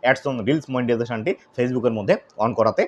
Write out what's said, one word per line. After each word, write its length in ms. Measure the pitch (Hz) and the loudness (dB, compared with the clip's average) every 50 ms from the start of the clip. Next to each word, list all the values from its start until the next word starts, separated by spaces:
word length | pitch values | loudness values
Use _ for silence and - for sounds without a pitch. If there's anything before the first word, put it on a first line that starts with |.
| - 123 | 4 2
Ads 120 | 135 - - 143 | 2 2 0 -6
on 80 | 135 120 104 | -4 -2 0
Reels 200 | 107 147 160 143 - 131 | 0 0 0 -2 -4 -4
মনিটাইজেশনটি 600 | 127 123 117 120 113 120 110 120 113 107 156 - - _ _ _ | -2 0 0 0 0 0 -4 -4 -4 -2 -4 -4 -4 _ _ _
Facebook-এর 380 | - 120 123 127 127 113 123 113 110 | -2 -2 0 0 0 0 0 0 0
মধ্যে 160 | 101 95 185 - - _ _ - 104 | 0 0 0 0 -2 _ _ -2 -2
on 60 | 117 123 - | -2 2 2
করাতে 240 | 110 110 101 - 330 | 2 2 2 0 -2